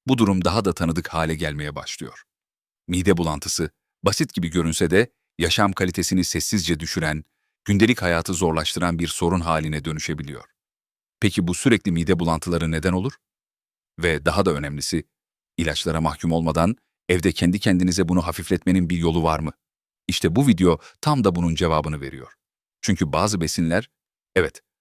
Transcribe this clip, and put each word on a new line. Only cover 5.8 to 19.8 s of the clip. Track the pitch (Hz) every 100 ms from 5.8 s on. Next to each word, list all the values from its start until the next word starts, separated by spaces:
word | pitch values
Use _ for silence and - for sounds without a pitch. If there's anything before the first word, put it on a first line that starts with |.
| 92 92 85 92
sessizce | 87 82 - 107 80 78
düşüren, | 82 - 78 78 - _ _ _ -
gündelik | 98 113 123
hayatı | 87 82 90
zorlaştıran | 85 87 80 78 87 87 82
bir | 80
sorun | - 85 90
haline | 82 80 78 76 80
dönüşebiliyor. | 76 - 76 71 67 - _ _ _ _ _ _ -
Peki | 101 101 87
bu |
sürekli | 87 131 196 98
mide | 85 82 85
bulantıları | 85 80 87 85 80
neden | 80 90
olur? | 92 123 - _ _ _ _ _ _ _ -
Ve | 85 76 80
daha | 82 92
da |
önemlisi, | 73 71 73 - 82 - _ _ _ _ -
ilaçlara | 80 73 87 80
mahkum | 80 78 85
olmadan | 82 82 78 90 117 _ _ -
evde | 90 92
kendi | - 87 95
kendinize | 110 92 90 87 85
bunu | 90 85
hafifletmenin | 85 85 90 92 92 85
bir | 87
yolu | 85 82
var | 80 76
mı? | 78 - _ _